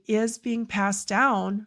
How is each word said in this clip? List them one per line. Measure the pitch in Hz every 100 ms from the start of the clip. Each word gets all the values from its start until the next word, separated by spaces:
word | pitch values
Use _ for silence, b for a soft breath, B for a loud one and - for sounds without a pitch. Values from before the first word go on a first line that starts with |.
| -
is | 214 226 226
being | 240 233 226
passed | 208 196 202 -
down | 202 269 202 190 202